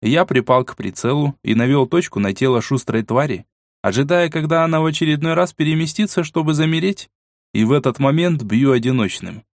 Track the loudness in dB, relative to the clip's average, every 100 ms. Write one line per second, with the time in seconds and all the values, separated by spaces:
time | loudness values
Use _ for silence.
0 | 2 2 2 0 2 0 0 -6 -10 -6
1 | -2 0 -2 -4 -2 0 2 2 2 0
2 | -2 -2 -2 0 0 0 0 -4 -2 -4
3 | 0 0 0 -4 -10 _ _ _ -2 0
4 | 0 2 0 -2 -2 0 0 0 0 0
5 | 0 0 0 0 -2 0 0 0 -2 -2
6 | -2 -2 -2 -2 0 0 0 0 -2 -4
7 | -10 _ _ _ _ 0 2 4 2 0
8 | 0 2 0 -2 -2 2 4 2 2 0
9 | -2 -4 -12 -14 -18